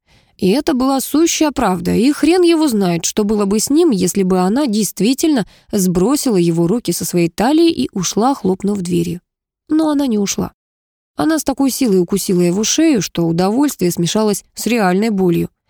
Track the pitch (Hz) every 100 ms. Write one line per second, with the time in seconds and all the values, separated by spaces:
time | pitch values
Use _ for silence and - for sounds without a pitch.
0 | _ _ _ _ 185 254 320 254 262 269
1 | - 294 330 - 311 269 214 180 180 175
2 | 254 - 294 370 349 330 311 214 185 170
3 | - - 208 208 202 214 - 294 339 196
4 | 185 202 185 185 180 240 294 208 196 -
5 | 202 269 330 269 180 - _ 208 185 175
6 | 196 285 262 196 170 165 170 233 - -
7 | - 175 170 - 233 311 339 - 254 202
8 | 165 196 247 277 190 185 196 208 175 175
9 | 170 175 - _ _ _ - 311 311 285
10 | 277 208 202 - 185 - _ _ _ _
11 | _ - 302 320 - 269 277 - 254 190
12 | 170 196 - 175 175 185 214 - 320 240
13 | 160 - 165 165 190 233 285 - 175 170
14 | 170 214 214 196 - - 208 233 185 185
15 | 226 196 185 170 170 _